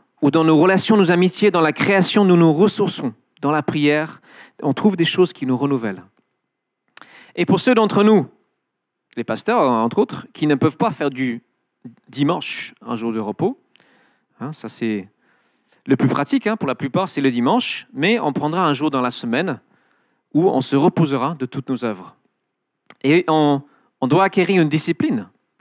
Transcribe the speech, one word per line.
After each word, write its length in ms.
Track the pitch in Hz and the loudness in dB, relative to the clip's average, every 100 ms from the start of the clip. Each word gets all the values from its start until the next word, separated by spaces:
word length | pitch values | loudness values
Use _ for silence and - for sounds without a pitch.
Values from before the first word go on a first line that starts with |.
| _ _ | _ _
où 100 | 143 | 2
dans 140 | 160 160 | 4 4
nos 100 | 156 | 6
relations, 420 | 180 190 - 214 | 6 4 4 4
nos 140 | 175 | 4
amitiés, 400 | 175 185 - 208 | 4 2 2 2
dans 100 | 180 | 2
la 120 | 160 | 0
création, 520 | - - 196 180 214 196 | 0 0 2 2 2 4
nous 120 | 175 | 6
nous 160 | 165 | 4
ressourçons. 600 | 151 208 - 196 - 131 113 _ _ | 4 2 2 -4 -4 -8 -10 _ _
Dans 100 | 139 | -4
la 100 | 151 | -2
prière, 600 | 147 156 147 147 151 - _ - - - | -2 -2 0 0 -2 -10 _ -20 -20 -8
on 100 | 151 | -6
trouve 220 | - 214 185 | 0 2 2
des 100 | 165 | 0
choses 280 | - 180 | 0 -2
qui 120 | - 131 | -2 -4
nous 120 | 127 | -2
renouvellent. 460 | 143 139 113 95 87 _ _ _ _ _ _ _ _ - - - - - | -2 -2 -4 -8 -14 _ _ _ _ _ _ _ _ -20 -20 -20 -12 -4
Et 100 | 175 | 0
pour 140 | 196 | 2
ceux 160 | - 233 | 4 4
d'entre 280 | 214 - | 4 4
nous, 240 | 208 214 131 _ _ _ _ _ _ _ _ - | 4 4 2 _ _ _ _ _ _ _ _ -10
les 80 | |
pasteurs, 380 | 117 110 - 233 | -6 -6 -2 0
entre 380 | 147 117 117 151 | 2 2 0 0
autres, 280 | 226 - - | -2 -4 -16
qui 140 | - 151 | -4 -2
ne 80 | 143 | 2
peuvent 220 | 156 - | 0 0
pas 120 | 233 | -4
faire 220 | 160 147 | -2 -6
du 320 | 127 131 117 - _ _ _ 120 113 _ | -4 -6 -6 -12 _ _ _ -20 -20 _
dimanche 640 | - 143 175 - - - - | -4 -2 -2 -6 -10 -12 -16
un 140 | 117 120 | -12 -8
jour 160 | 117 | -6
de 80 | 110 | -6
repos, 420 | 107 104 175 277 _ _ _ _ _ _ _ - | -6 -4 -4 -6 _ _ _ _ _ _ _ -16
hein, 140 | 131 | -14
ça 160 | 156 113 | -12 -14
c'est 380 | - 117 104 95 _ _ _ _ _ _ _ - | -8 -6 -6 -8 _ _ _ _ _ _ _ -6
le 100 | 135 | -2
plus 120 | 139 | -2
pratique, 400 | 139 143 269 - | -2 -4 -4 -4
hein, 100 | 220 | -6
pour 100 | 139 | -6
la 60 | |
plupart 360 | 123 139 170 185 | -6 -6 -4 -4
c'est 120 | - | -2
le 80 | 139 | -2
dimanche, 560 | 120 123 220 240 - - | 0 0 0 -2 -8 -10
mais 260 | 131 165 233 | -4 -2 0
on 140 | 151 | -2
prendra 320 | 139 147 170 175 | -4 -4 -2 -2
un 80 | |
jour 160 | 139 151 | 0 -2
dans 120 | 139 | -2
la 100 | 123 | -4
semaine 480 | - 120 120 185 123 _ _ _ _ _ _ _ | -4 -4 -2 -4 -6 _ _ _ _ _ _ _
où 160 | 147 180 | 0 2
on 120 | 131 | 0
se 140 | 131 139 | 0 2
reposera 600 | 165 - 151 135 131 160 | 2 2 0 0 -4 -6
de 100 | 127 | -8
toutes 240 | - 127 | -8 -6
nos 160 | 127 120 | -6 -6
œuvres. 300 | 95 90 - _ _ _ _ _ _ - - | -8 -12 -20 _ _ _ _ _ _ -20 -6
Et 200 | 135 165 175 | 0 2 2
on, 340 | 156 147 143 139 _ _ - | 2 2 0 -4 _ _ -6
on 60 | 131 | 0
doit 160 | 156 | 2
acquérir 380 | 196 190 185 190 | 2 2 0 2
une 80 | 156 | 2
discipline. 600 | 156 - 165 311 139 95 _ _ _ | 0 -2 -2 -2 -2 -6 _ _ _